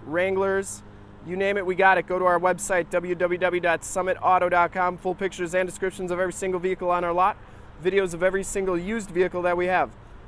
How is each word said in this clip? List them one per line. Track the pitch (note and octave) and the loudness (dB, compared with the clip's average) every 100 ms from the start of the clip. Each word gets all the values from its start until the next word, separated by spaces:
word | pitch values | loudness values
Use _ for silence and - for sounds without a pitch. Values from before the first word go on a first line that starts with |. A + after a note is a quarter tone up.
Wranglers, | - E3 F#3+ F#3+ G3 G3 G3 - - - - - D#3+ | -4 0 0 2 0 0 -2 -10 -16 -20 -20 -16 -8
you | F#3 | -2
name | G3 G3+ | 0 0
it, | F3+ | -2
we | |
got | F3+ F#3+ F#3 | 4 6 6
it. | - | 2
Go | F#3 | 0
to | |
our | F3+ F3 | 2 4
website, | F3+ F3 - F3+ E3 | 2 0 0 0 0
w | F3+ E3+ F3 | -2 -2 -2
w | F3+ F3 | 0 2
w | F3+ F3 | 0 2
dot | E3+ D#3+ | 0 0
summit | - F#3+ F3+ F3+ | -2 -4 -2 0
auto | E3 F3+ F3+ | 2 4 4
dot | F3 E3+ | 4 2
com. | F#3+ F3+ F3 | 2 -2 -2
Full | F#3 E3+ | -6 -4
pictures | F#3+ F#3 E3+ | -4 -4 -2
and | F3+ F#3 | -2 -2
descriptions | - F#3+ - F3+ | -4 -6 -4 -6
of | F3 | -2
every | F#3 | -2
single | E3 F#3+ F#3 | -2 -4 -2
vehicle | F#3 F#3 F3+ | -2 -2 0
on | F3 | 0
our | F3 | 0
lot. | F3 F#3 - - - - - | 2 2 0 -12 -20 -20 -4
Videos | E3+ G3 F#3+ | 0 2 0
of | E3+ | 0
every | F#3 F#3+ | 0 0
single | F#3 G3+ F#3+ F3 | -4 -4 -2 -2
used | F3+ A3+ G3 | -2 -6 -4
vehicle | F3 F3+ F3+ | 0 0 2
that | F3 | 0
we | F3 F3+ | 0 2
have. | F3+ B2 - - - | 2 0 -4 -20 -20